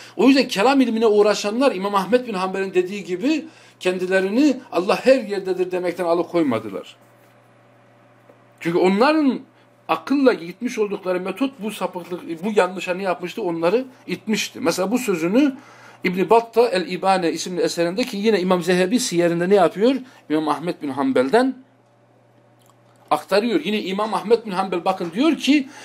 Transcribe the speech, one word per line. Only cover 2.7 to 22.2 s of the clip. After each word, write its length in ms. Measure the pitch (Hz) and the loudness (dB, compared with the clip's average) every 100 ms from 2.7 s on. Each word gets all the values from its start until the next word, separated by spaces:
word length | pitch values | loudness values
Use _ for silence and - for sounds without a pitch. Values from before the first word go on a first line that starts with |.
dediği 300 | 180 180 202 | -2 -2 -4
gibi 420 | 170 180 240 311 - - - - | -8 -4 -2 -2 -6 -16 -20 -8
kendilerini 760 | 180 185 180 190 190 220 302 254 - | -4 -2 0 0 0 2 2 0 -4
"Allah 340 | 170 190 185 240 | -2 0 2 4
her 160 | 262 | 4
yerdedir" 480 | 208 196 185 180 180 | 2 -6 -4 -2 -2
demekten 340 | 180 180 170 | -2 -4 -2
alıkoymadılar. 920 | 175 170 170 170 151 113 107 92 - - _ _ _ _ _ _ _ _ _ _ _ _ - - _ _ | 0 0 0 0 0 -2 -6 -12 -12 -20 _ _ _ _ _ _ _ _ _ _ _ _ -20 -20 _ _
Çünkü 180 | 170 170 | -4 2
onların 600 | 180 196 269 311 285 214 - _ _ _ - | 2 4 4 4 2 0 -6 _ _ _ -4
akılla 440 | 160 - 285 269 | -4 -2 2 2
gitmiş 460 | 165 165 185 247 240 | 2 -2 -8 -6 -4
oldukları 420 | 208 - 185 180 | -4 -4 -4 -4
metot 300 | 190 185 269 - | -4 -4 -6 -6
bu 120 | 208 | -10
sapıklık, 720 | 208 185 180 170 175 - 165 | -6 -8 -8 -10 -10 -10 -8
bu 80 | 190 208 | -2 0
yanlışa 380 | 185 190 185 | 0 -2 -6
ne 80 | 180 | -4
yapmıştı? 400 | 196 170 170 - | -4 -4 -6 -6
Onları 420 | 190 165 165 220 262 - - | -4 -2 0 0 -2 -12 -10
itmişti. 540 | 180 - 214 - - | -8 -4 -4 -4 -4
Mesela 300 | 139 170 190 | -2 -2 -2
bu 80 | 240 | -2
sözünü 580 | 233 175 165 220 294 269 - - - - | -2 -2 0 2 2 0 -12 -20 -20 -6
İbn 260 | - 185 175 | -4 -2 2
Battah 420 | 226 226 - 240 | 2 4 2 2
El-İbane 600 | 185 175 180 185 190 165 | 0 -4 -2 0 2 0
isimli 300 | 165 - 175 | -4 -6 -2
eserinde, 420 | 156 170 170 196 | -2 0 -2 -2
ki 120 | 254 196 | -4 -2
yine 240 | 214 202 | 0 2
İmam 220 | 185 185 | 2 0
Zehebi 380 | 165 180 185 240 | 2 2 2 0
siyerinde 480 | - 170 170 170 175 | 0 0 2 2 2
ne 60 | |
yapıyor? 400 | 202 165 175 226 269 - - - | 4 4 2 0 0 -4 -18 -4
İmam 180 | 156 156 | -2 -2
Ahmet 340 | 143 170 165 | -4 -6 -8
bin 60 | 147 | -6
Hanbel'den 680 | 131 135 131 131 220 262 254 - _ _ _ _ _ | -2 0 2 2 2 2 -2 -12 _ _ _ _ _